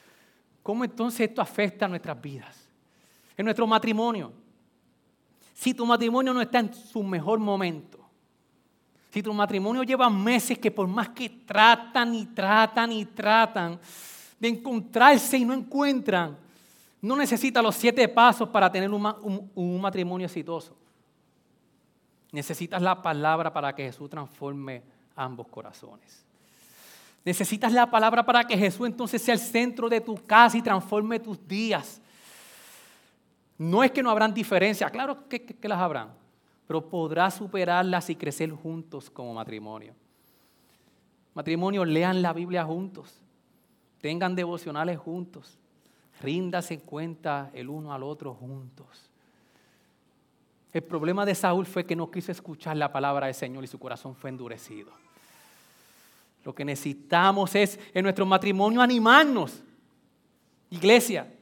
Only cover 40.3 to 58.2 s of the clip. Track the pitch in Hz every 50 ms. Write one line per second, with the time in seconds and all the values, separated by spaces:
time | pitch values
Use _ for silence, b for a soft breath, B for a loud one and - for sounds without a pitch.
40.3 | b b b b b b b b b b b b b b b b b _ _ _
41.3 | - 156 147 160 165 170 180 190 202 196 175 160 156 160 175 185 185 185 180 170
42.3 | 160 170 175 175 180 175 160 156 165 175 196 185 190 - - - - _ _ _
43.3 | _ _ _ _ _ _ _ _ _ _ _ _ _ _ - 151 165 175 185 180
44.3 | 185 180 175 175 175 165 - 165 147 147 165 175 170 147 - 160 170 175 175 -
45.3 | - 143 - - _ _ _ _ _ _ b b b b b b b - - 135
46.3 | 160 180 185 180 180 175 175 - 165 143 - - 147 151 160 165 160 - - 156
47.3 | 143 139 139 139 - 127 123 135 147 156 156 147 139 131 135 143 151 151 143 139
48.3 | 120 110 123 127 135 135 127 127 - - - _ - - _ _ _ b b b
49.3 | b b b b b b b b b b b b b b b b _ _ _ _
50.3 | _ _ _ _ _ _ _ _ - 165 160 - 180 156 156 170 185 202 202 202
51.3 | 185 185 208 180 175 190 185 185 - 185 175 - 165 170 160 165 - 180 175 -
52.3 | 175 - - 175 151 - - 160 156 151 147 143 143 135 139 143 143 139 135 135
53.3 | 131 - 143 123 131 135 135 123 - - 131 127 117 - - 139 127 - - 135
54.3 | 131 127 123 117 113 110 - - 110 104 101 - - _ _ _ b b b b
55.3 | b b b b b b b b b b b b b b b b b b b b
56.3 | b _ - 135 - - 139 143 139 139 - 147 139 - - - 170 175 180 196
57.3 | 196 196 190 180 - 202 202 196 - - B B B 185 190 196 185 196